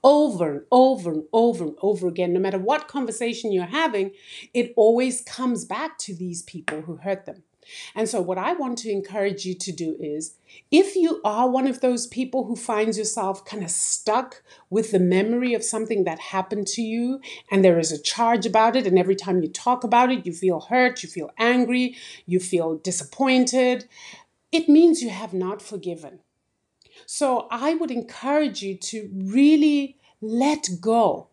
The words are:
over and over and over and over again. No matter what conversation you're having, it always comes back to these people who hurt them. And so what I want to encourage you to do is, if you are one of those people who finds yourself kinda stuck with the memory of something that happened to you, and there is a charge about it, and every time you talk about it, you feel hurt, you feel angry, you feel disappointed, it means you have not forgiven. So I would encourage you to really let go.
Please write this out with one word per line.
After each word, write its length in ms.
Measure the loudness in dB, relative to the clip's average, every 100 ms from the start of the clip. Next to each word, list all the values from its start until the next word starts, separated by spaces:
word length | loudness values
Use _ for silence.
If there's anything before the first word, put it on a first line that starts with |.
over 480 | 6 6 4 0 -2
and 140 | -4 2
over 400 | 6 6 4 -2
and 100 | -4 0
over 320 | 2 2 2
and 140 | -6 -2
over 260 | -2 0 -2
again. 260 | -2 0
No 80 | 0
matter 180 | 0 -2
what 300 | 0 -2 -2
conversation 640 | -6 -6 -4 -4 -4 -2
you're 120 | -2 -2
having, 460 | -2 0 -2 -4 -8 -20 -20 -6
it 200 | -4 -2 4
always 460 | 6 6 0 -4
comes 420 | -10 -6 -4 -4
back 340 | -6 -8 -8 -10
to 140 | -12
these 280 | -10 -8 -10
people 400 | -12 -12 -10 -10
who 160 | -10 -10
hurt 280 | -6 -6 -8
them. 180 | -20 _ _ _ -20 -14 -4
And 140 | -2
so 120 | -2
what 160 | -2 -2
I 160 | -2
want 240 | -2 -4 -6
to 120 | -4
encourage 540 | -6 -4 -4 -4 -4 -8
you 80 |
to 180 | -8 -8
do 240 | -6 -6 -6
is, 360 | -6 -8 -8 _ _ -20 _
if 240 | 4 4 2
you 260 | 0 0
are 260 | -2 0 2
one 180 | 2 -2
of 140 | 0
those 260 | -2 -2 -6
people 380 | -6 -4 -4 -4
who 100 | -8
finds 420 | -4 -2 0 -2
yourself 480 | -4 -4 -4 -6 -10
kinda 240 | -10 -6
stuck 760 | -4 -4 -4 0 -2 -2 -14 _ -20 _
with 220 | -2 2
the 80 | 2
memory 540 | 4 4 2 0 0
of 100 | -2
something 400 | -2 -6 -4 0
that 160 | -2 -4
happened 480 | -6 -4 -4 -4 -6
to 140 | -4
you, 400 | -4 -2 -4 -4 -10 -20 _
and 120 | 4
there 160 | 6 4
is 120 | 0
a 100 | -4
charge 440 | -6 0 2 2 2
about 300 | 4 4 2
it, 120 | 2
and 100 | 2
every 180 | 4 -2
time 260 | 0 -2
you 80 | -2
talk 340 | -4 -2 -2
about 280 | 2 2 4
it, 140 | 0 -4
you 80 |
feel 280 | -2 0 -2
hurt, 420 | -2 0 0 -2
you 60 | -12
feel 220 | -12 -12 -2
angry, 580 | 2 2 2 0 -2 -6 -20 -20 -2
you 140 | -2
feel 360 | 0 -2 -2 -4
disappointed, 1120 | -6 -8 -8 -2 2 4 4 2 2 0 -6 -20 -20 -20 _ _ _
it 160 | -2 6
means 360 | 8 8 4
you 60 | -2
have 240 | -8 -8
not 280 | -6 -4 -6
forgiven. 580 | -10 -10 -8 -10 -12 -20 _ _ _ _ _ _ _ -20 -14
So 420 | -4 0 0 -4
I 240 | -4 -2 -2
would 160 | -2
encourage 720 | -6 -8 -10 -2 0 0 -4
you 120 | -8 -8
to 340 | -10 -10 -10
really 840 | -8 -2 6 6 8 6 2 -2 _ _ _
let 460 | -4 0 2 0 -4 -4
go. 460 | 2 4 4 0 -8